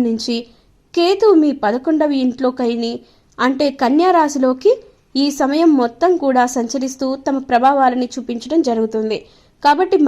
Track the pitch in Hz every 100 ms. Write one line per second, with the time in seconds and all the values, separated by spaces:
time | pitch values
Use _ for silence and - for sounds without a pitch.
0 | 240 226 - 233 233 _ _ _ _ -
1 | 339 392 440 330 302 269 208 240 294 311
2 | 302 277 254 247 254 254 240 233 233 240
3 | - _ _ - 254 269 294 269 247 294
4 | 370 349 294 285 262 254 403 523 - _
5 | _ 262 285 285 269 294 330 285 254 240
6 | 349 349 277 254 240 254 233 269 262 262
7 | 262 269 277 269 269 240 262 277 262 247
8 | 247 269 240 233 247 330 254 226 220 220
9 | 220 208 - _ _ _ 285 294 381 381